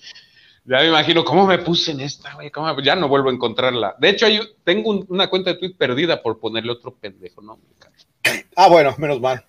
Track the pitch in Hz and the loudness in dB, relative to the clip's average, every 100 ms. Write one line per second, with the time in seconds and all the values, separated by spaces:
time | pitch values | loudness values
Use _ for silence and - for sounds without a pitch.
0 | - - _ _ _ _ 120 131 160 160 | -20 -20 _ _ _ _ -2 2 4 2
1 | 147 165 - 165 196 175 151 170 - 139 | 2 0 2 2 4 2 0 -2 -4 -6
2 | 139 - - 143 147 143 160 139 135 185 | -10 -14 -18 -18 -16 -8 -6 -2 0 0
3 | 143 139 131 127 120 117 127 123 101 - | 2 2 2 -2 -4 -2 -2 -2 -4 0
4 | 160 202 220 214 - _ - 202 214 196 | 0 2 2 0 -4 _ -4 -2 -2 -4
5 | - 185 180 190 185 175 185 - 139 123 | -4 -4 -2 -2 -4 -6 -8 -4 -4 -2
6 | 165 147 117 107 110 110 117 117 127 - | -2 -2 -4 -6 -6 -6 -8 -10 -14 -18
7 | 104 95 90 - 104 113 _ _ _ _ | -18 -18 -20 -20 -20 -20 _ _ _ _
8 | _ _ - - - 175 190 170 139 123 | _ _ -6 -6 -4 4 8 8 4 0
9 | 147 131 127 127 | -4 -2 -2 -4